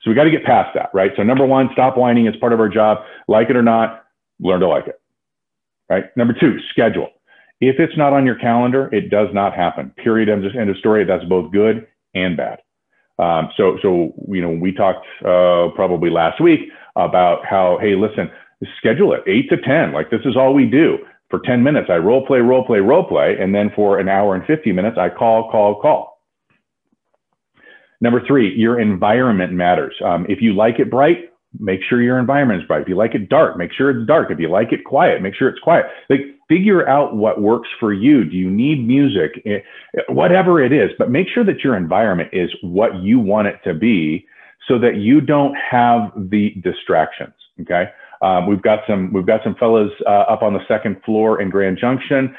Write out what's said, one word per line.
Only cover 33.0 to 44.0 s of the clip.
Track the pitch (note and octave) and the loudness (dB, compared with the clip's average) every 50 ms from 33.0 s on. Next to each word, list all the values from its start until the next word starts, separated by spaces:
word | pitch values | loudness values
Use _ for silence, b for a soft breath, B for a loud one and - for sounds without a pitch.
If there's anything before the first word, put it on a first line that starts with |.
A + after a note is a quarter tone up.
| A2 A#2 - | -2 -2 -2
it | - G2+ - | -4 -4 0
dark, | C3+ D3+ D#3 G#2+ - F2 | 2 2 2 2 0 -6
make | F2 - | -10 -8
sure | - - C3+ C#3 | -4 -2 0 0
it's | C3+ A#2+ A2+ | 0 -2 0
dark. | G#2+ D3+ E3 G#2+ - | 0 0 0 0 -2
If | F#2 D2+ | -4 -4
you | D#2+ D#2 | -4 -2
like | F2 G2+ A#2 - D3 | 0 0 0 0 -4
it | - - | -6 -6
quiet, | - C3 C#3+ F3 D3+ - - | -4 0 0 2 2 0 0
make | F#2 F#2+ - | -4 -6 -4
sure | - C#3 B2 | -2 -2 -2
it's | B2+ - | -2 -2
quiet. | - D#3+ E3 C3+ G#2 B B B B B | 0 2 2 2 2 B B B B B
Like, | C#3 C3 - - - _ _ - | -2 -2 -2 -6 -16 _ _ 0
figure | D#3 F#3 F#3+ G#3+ G3 F3 C3 B2 | 0 2 2 2 2 2 2 2
out | C3+ C#3+ C#3+ - A2+ | 2 2 0 0 -2
what | G#2+ G2+ F#2 - - | -2 0 0 0 0
works | G2+ G#2 A#2 A#2+ A#2 - - - | 0 0 0 0 -2 -8 -10 -4
for | - G#2+ | -4 -2
you. | G#2 F#2+ G#2+ C#3 D3+ C3 G2+ | -2 0 2 4 4 4 4
Do | D#2 E2+ | 0 -2
you | F#2 F#2 F#2 | -4 -2 -2
need | F#2+ G#2 B2 D3 D#3 C#3 A#2 | 0 0 0 0 0 0 0
music? | A2+ B2+ C#3 C#3+ C3 G#2+ F#2+ D#2+ D2+ - - - G#2+ | 0 2 2 2 2 2 0 -2 -2 -4 -8 -8 -6
Eh, | G#2 F#2+ B B B B B B B - - - | -6 -6 B B B B B B B -8 -6 -4
whatever | B2 C3 E3 F3+ F3 F#3+ F3+ F3+ F3 E3 C3 | -2 0 2 4 4 2 4 4 4 4 4
it | A#2+ | 2
is, | C#3 C#3+ G#2 E2+ - - | 2 2 2 0 0 -2
but | A2+ A#2+ | -2 0
make | B2 D3+ F#3+ - | 0 -2 -2 -2
sure | - A#3+ A#3+ | 0 0 0
that | G3 C#3+ - - | 0 0 -2 -2
your | C#3 A#2+ | -2 -2
environment | F#2 F2 D#2+ F2+ G2 A2+ G#2+ F#2 E2+ D#2+ - - | -2 -2 -2 0 0 0 0 0 -2 -4 -4 -4
is | F#2 F2+ D#2+ - - | -4 -4 -4 -6 -10
what | - F2 F2 F#2 A2 - - F#2 | -10 -6 -2 0 0 0 -2 -4
you | F2+ G2+ A#2+ C3 | -2 2 2 2
want | A2 F#2+ G#2 G#2+ G#2 G2 | 2 2 0 0 0 -2
it | F2 - - | -4 -6 -6
to | G2 E2+ | -6 -6
be | D#2 F#2 A#2+ A2+ F2+ | -2 0 0 2 2